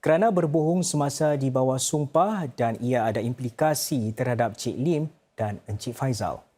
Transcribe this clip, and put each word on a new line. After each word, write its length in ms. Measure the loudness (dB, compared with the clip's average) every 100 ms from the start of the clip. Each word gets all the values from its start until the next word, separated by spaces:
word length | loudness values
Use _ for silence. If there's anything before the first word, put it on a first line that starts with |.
kerana 320 | 4 4 4 2
berbohong 480 | 2 2 2 0
semasa 560 | 0 0 -2 0 0 2
di 80 | 0
bawah 320 | 2 2 0
sumpah 640 | 0 -2 0 2 2 0 -4 -2
dan 160 | -2 0
ia 240 | 0 2 2
ada 160 | 0
implikasi 880 | -2 -4 -6 0 0 2 -2 -2 -2
terhadap 480 | -2 -2 2 0 0
Cik 160 | -6 -2
Lim 320 | 0 0 -2 -8 _ -6
dan 240 | -4 -4
Encik 320 | -8 -6 -6 -4
Faizal. 480 | -2 0 -2 -6 -12